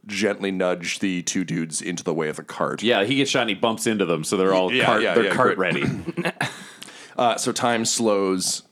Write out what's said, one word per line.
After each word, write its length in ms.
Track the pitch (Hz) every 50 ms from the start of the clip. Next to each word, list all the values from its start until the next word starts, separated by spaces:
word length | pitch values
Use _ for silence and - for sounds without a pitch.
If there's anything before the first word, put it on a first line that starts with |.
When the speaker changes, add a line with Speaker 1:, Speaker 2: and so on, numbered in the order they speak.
| _
Speaker 1:
gently 440 | - 101 98 107 101 104 101 98 98
nudge 480 | 95 92 92 90 90 87 87 82 - -
the 220 | - 98 92 90
two 220 | 85 - - 98 90
dudes 380 | 78 82 85 82 80 78 -
into 220 | - 87 87 85 -
the 100 | 92 80
way 140 | 80 80 78
of 60 | 76
the 80 | - 73
cart. 380 | - - - 85 67 - -
Speaker 2:
Yeah, 220 | 104 113 120 101 98
he 120 | 110 139
gets 140 | 135 139 135
shot 100 | - 135
and 80 | 120 113
he 60 | 98
bumps 300 | 90 117 117 110 107 -
into 180 | 117 110 101 95
them, 180 | 82 85 78 78
so 120 | - 110
they're 160 | 95 92 95 95
all 180 | 92 92 92 120
Speaker 1:
Yeah, 120 | 127 117
Speaker 2:
cart, 160 | 120 - 110 117
Speaker 1:
yeah, 100 | 101 87
Speaker 2:
they're 120 | 117 110
Speaker 1:
yeah, 80 | 98 92
Speaker 2:
cart 220 | 117 127 101 92
Speaker 1:
great. 180 | - 95 87 82
Speaker 2:
ready. 140 | - - - - - - 170 - - 175
Speaker 1:
<clears throat> 80 | 170 - - - - - - - - - - - - - - - - -
Uh, 180 | - 123 117 113
so 140 | - - 127
time 320 | 113 - 127 120 117 113 113
slows, 760 | 113 - - 117 110 104 98 98 95 95 92 90 - - - - _